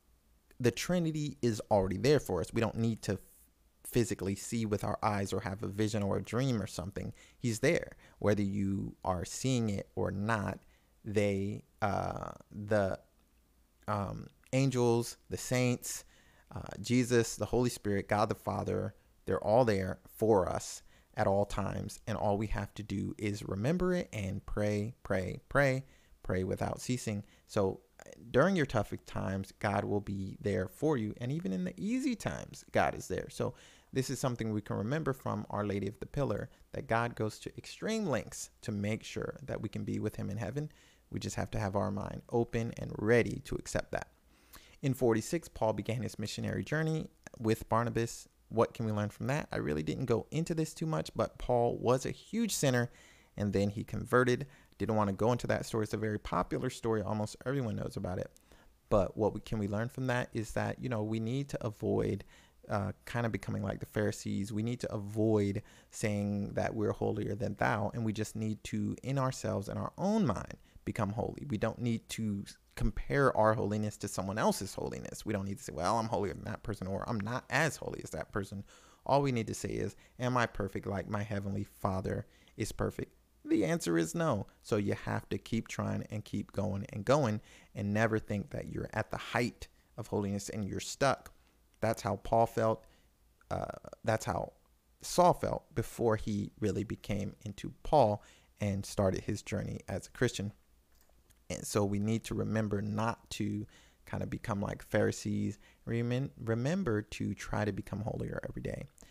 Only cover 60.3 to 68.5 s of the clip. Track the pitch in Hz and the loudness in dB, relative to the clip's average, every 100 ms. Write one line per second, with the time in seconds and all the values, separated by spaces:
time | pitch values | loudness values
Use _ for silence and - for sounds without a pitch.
60.3 | 117 107 - 107 - 127 113 107 113 113 | -4 -4 -2 -2 -2 -4 -2 -2 -2 0
61.3 | 131 139 - 117 107 104 104 104 101 - | -2 -4 -4 -4 -2 2 2 2 0 -6
62.3 | - - _ - 104 98 - - 117 117 | -20 -20 _ -4 -2 -2 -6 -6 -2 0
63.3 | 101 - 104 101 104 - 110 104 - 110 | -2 -4 -2 -2 -4 -4 0 0 0 -2
64.3 | 101 101 107 117 123 - 110 101 110 110 | -2 -2 -2 -2 -2 -4 -4 -4 2 4
65.3 | 107 101 98 - - - - 110 104 101 | 6 4 0 -6 -18 -18 -4 -2 0 0
66.3 | 101 104 107 98 110 104 104 107 110 107 | 0 -2 -2 -2 0 0 2 0 0 -2
67.3 | 104 101 98 123 113 104 120 113 107 107 | -2 -2 0 2 2 -2 -2 -2 0 -2
68.3 | 110 110 | -2 -4